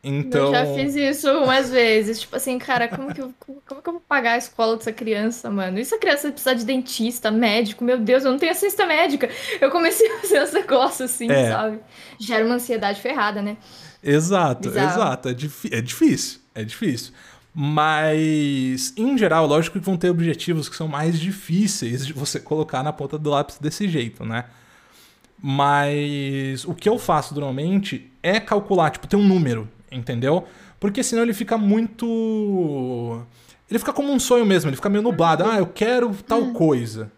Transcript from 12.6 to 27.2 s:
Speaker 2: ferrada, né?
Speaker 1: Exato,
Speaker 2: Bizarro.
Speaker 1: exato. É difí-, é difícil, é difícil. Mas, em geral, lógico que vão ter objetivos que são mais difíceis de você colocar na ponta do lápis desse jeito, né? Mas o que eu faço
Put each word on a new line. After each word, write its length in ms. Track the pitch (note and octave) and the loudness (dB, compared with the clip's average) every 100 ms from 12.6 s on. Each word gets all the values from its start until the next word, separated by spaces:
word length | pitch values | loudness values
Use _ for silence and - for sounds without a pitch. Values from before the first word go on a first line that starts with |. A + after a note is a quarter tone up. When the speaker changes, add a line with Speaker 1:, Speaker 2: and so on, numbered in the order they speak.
| A#3+ A3+ G3+ G3+ | -2 -2 -2 -4
Speaker 2:
ferrada, 400 | B3 C#4+ G#3 G#3 | -4 -2 -2 -2
né? 160 | G3+ G#3+ - - - - | -6 -8 -16 -20 -20 -10
Speaker 1:
Exato, 680 | C#3+ D3 D#3+ G3 D#3+ B2 - | 0 2 4 2 2 0 -2
Speaker 2:
Bizarro. 200 | - F#3+ | 0 0
Speaker 1:
exato. 380 | G3+ F#3+ B2+ C3 | 2 0 -2 -4
É 60 | |
difí-, 360 | B2 D3 - - | -6 -8 -8 -6
é 80 | A#2+ | -4
difícil, 600 | A#2+ - D#4+ - - - _ | -4 2 2 2 -2 -10 _
é 120 | - | -12
difícil. 480 | G#2+ - G#3+ A#2+ - - - - _ | -10 -4 -4 -4 -8 -18 -20 -20 _
Mas, 1400 | - C#3+ D3+ D#3 D#3 D#3 D#3 D#3 D3+ C#3+ C#3 C3 C3 - - | -6 -2 2 2 2 2 2 2 2 0 0 -2 -2 -6 -2
em 200 | A#3+ C4+ | 0 2
geral, 300 | G3+ D#3+ D#3+ | 2 4 4
lógico 320 | D3+ E3 G3 | 4 2 -4
que 60 | |
vão 120 | F#3+ F3+ | -2 0
ter 140 | F3+ | 0
objetivos 580 | E3+ E3 D3 - E3 C#3 | 2 0 -2 -2 -2 -4
que 60 | |
são 140 | - D#3+ | -8 -6
mais 280 | C#3+ D#3 E3 | -2 0 0
difíceis 840 | F3 G3 - E3+ G#3 - A#2 B2 | -2 -6 -2 0 2 0 -4 -4
de 80 | C3+ | -6
você 280 | D3+ C#3+ - | -6 -6 -6
colocar 420 | - D3+ D3+ C3 | -4 -2 -2 -2
na 100 | C#3+ | -4
ponta 240 | - C#3 D3+ | -6 -8 -4
do 140 | D3+ | 0
lápis 280 | C#3+ D3 - | 0 -2 -4
desse 260 | D3 - G#3 | -6 -2 -2
jeito, 360 | D#3+ A#2 - | 0 -4 -6
né? 220 | A2+ A2+ A#2+ - _ _ _ _ - _ _ _ | -6 -6 -8 -16 _ _ _ _ -20 _ _ _
Mas 1200 | C#3 C#3 C#3+ C#3+ C#3+ D3 D3 C#3+ C#3 C3+ C3+ C3 | -4 2 4 4 2 0 -2 -4 -4 -4 -4 -6
o 100 | - | -8
que 140 | - G#3 | -2 0
eu 100 | A#3 | 0
faço 360 | - D#3+ | 2 0